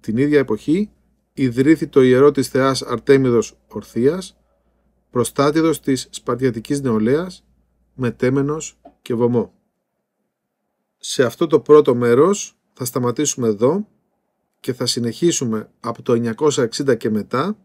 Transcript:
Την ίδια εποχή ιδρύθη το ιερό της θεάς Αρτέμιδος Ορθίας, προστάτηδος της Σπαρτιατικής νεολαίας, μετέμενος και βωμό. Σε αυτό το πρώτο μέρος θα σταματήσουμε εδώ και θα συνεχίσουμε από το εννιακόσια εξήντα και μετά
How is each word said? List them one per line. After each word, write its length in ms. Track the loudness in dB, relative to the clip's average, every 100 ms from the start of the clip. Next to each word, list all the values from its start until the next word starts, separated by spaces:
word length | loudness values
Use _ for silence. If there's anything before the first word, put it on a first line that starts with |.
Την 160 | -4 -2
ίδια 220 | 2 2
εποχή 520 | 0 -4 -2 -2 -2 _ _ _ _
ιδρύθη 540 | -4 -2 0 2 2 2
το 160 | 2
ιερό 280 | 4 6 4
της 180 | 2 -2
θεάς 340 | 0 0 -2
Αρτέμιδος 760 | -6 -8 2 2 4 0 0 _ _
Ορθίας, 680 | -16 -10 0 0 0 -10 _ _ _ _ _ _ _ _
προστάτηδος 680 | -4 -4 0 0 2 0 -2
της 280 | -4 -4 -6
Σπαρτιατικής 680 | -14 -8 -4 -4 -4 -6 -6
νεολαίας, 640 | -2 -2 0 0 -4 -14 _ _ _ _ _
μετέμενος 840 | -8 -6 -2 -2 0 -4 -6 -10 _ -20 _
και 120 | -8
βωμό. 380 | -2 0 0 -4 _ _ _ _ _ _ _ _ _ _ _ _ _ _ _
Σε 280 | -12 0
αυτό 220 | 0 0 0
το 140 | 0
πρώτο 340 | 6 6 6
μέρος 640 | 2 2 4 4 0 -6 _ _
θα 120 | _
σταματήσουμε 640 | -8 -4 -4 -2 -4 -2 -2
εδώ 380 | 0 0 0 -6 _ _ _ _ _ _ _
και 120 | -10
θα 140 | -6 -6
συνεχίσουμε 840 | -4 -6 -2 -2 -2 -4 -6 -8 _
από 220 | -12 -10
το 100 | -2
εννιακόσια 500 | 0 -2 -2 -2 0
εξήντα 320 | -4 -2 -2
και 160 | 0 0
μετά 460 | -4 -4 -4 -4 -6